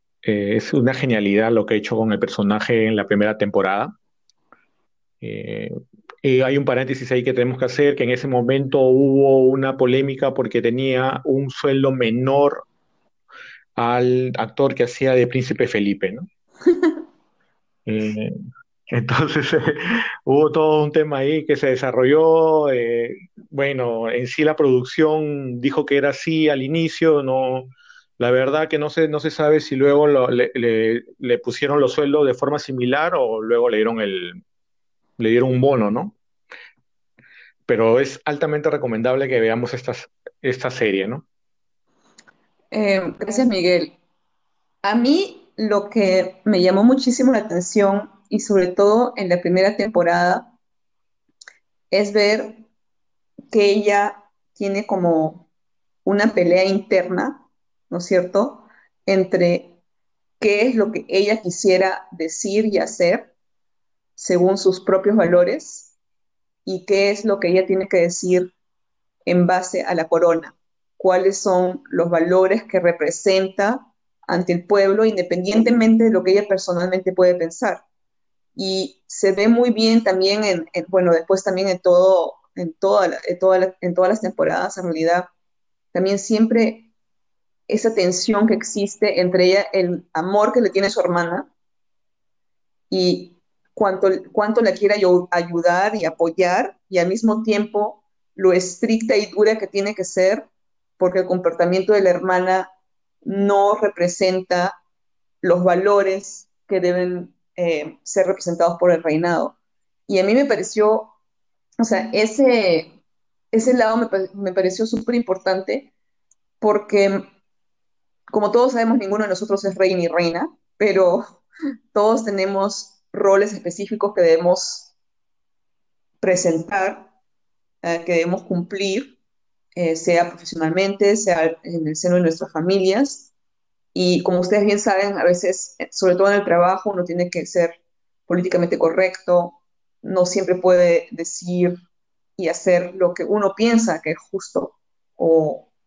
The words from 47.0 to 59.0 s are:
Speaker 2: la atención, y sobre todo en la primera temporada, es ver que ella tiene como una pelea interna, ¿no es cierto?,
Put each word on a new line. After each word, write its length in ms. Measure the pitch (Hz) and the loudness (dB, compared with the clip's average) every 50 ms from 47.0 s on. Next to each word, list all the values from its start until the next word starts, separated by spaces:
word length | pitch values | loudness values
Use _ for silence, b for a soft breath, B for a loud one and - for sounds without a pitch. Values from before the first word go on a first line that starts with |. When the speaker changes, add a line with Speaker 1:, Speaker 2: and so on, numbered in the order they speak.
| - 254 240 - 262 254 254 | 2 -2 0 2 2 2 2
Speaker 2:
la 60 | 214 | 2
atención, 720 | 202 - 170 175 180 - - 214 202 196 196 202 - - _ _ _ - | 0 -2 -6 -6 -6 -2 0 2 2 2 2 -2 -4 -8 _ _ _ -6
y 120 | - 202 | -6 -6
sobre 260 | - - 208 196 180 180 | -2 2 2 2 2 2
todo 460 | 180 - 202 202 208 226 247 247 - | 0 2 2 4 4 4 2 0 -2
en 140 | - 202 180 | -6 -2 -2
la 120 | 175 175 | -2 0
primera 360 | 175 170 175 185 190 202 214 208 | 0 0 2 2 2 2 0 -2
temporada, 800 | 202 220 220 175 170 170 170 175 175 180 185 226 - _ _ _ _ _ _ _ _ _ _ _ _ _ _ _ _ _ _ _ - B B B B _ _ _ _ - | -4 -2 0 0 0 2 2 2 2 0 0 -2 -4 _ _ _ _ _ _ _ _ _ _ _ _ _ _ _ _ _ _ _ -20 B B B B _ _ _ _ -4
es 220 | - 196 208 202 202 | -2 -2 -2 0 0
ver 440 | 214 208 208 214 214 - - - - - _ _ _ _ _ _ _ _ _ _ _ _ _ _ - - - | 0 2 2 2 0 -4 -8 -14 -20 -20 _ _ _ _ _ _ _ _ _ _ _ _ _ _ -20 -12 -2
que 140 | - 226 202 | 0 2 2
ella 580 | 202 196 220 202 208 202 202 202 208 - - _ _ _ _ _ _ _ | 4 2 2 0 0 2 0 0 -2 -4 -10 _ _ _ _ _ _ _
tiene 320 | - 202 196 196 196 220 | -8 -6 -4 -4 -4 -4
como 640 | - 214 185 180 170 165 160 156 156 - - _ _ _ _ _ _ _ _ _ _ _ _ - | -4 -4 -2 0 0 0 0 0 -2 -4 -10 _ _ _ _ _ _ _ _ _ _ _ _ -4
una 300 | 185 196 202 208 220 214 | -2 0 0 0 0 0
pelea 320 | - 175 170 175 185 190 | 0 0 2 2 2 2
interna, 800 | 190 196 196 190 - - 185 180 180 185 180 202 254 302 - _ _ _ _ _ _ _ _ _ - | 2 0 -2 -2 0 0 0 0 -2 -4 -4 -4 -6 -8 -12 _ _ _ _ _ _ _ _ _ -10
¿no 100 | 170 175 | -10 -10
es 60 | 175 | -4
cierto?, 640 | - 196 180 175 180 - 196 226 277 - b b b b b b b b _ | -2 0 0 0 0 0 -2 -2 -2 -6 b b b b b b b b _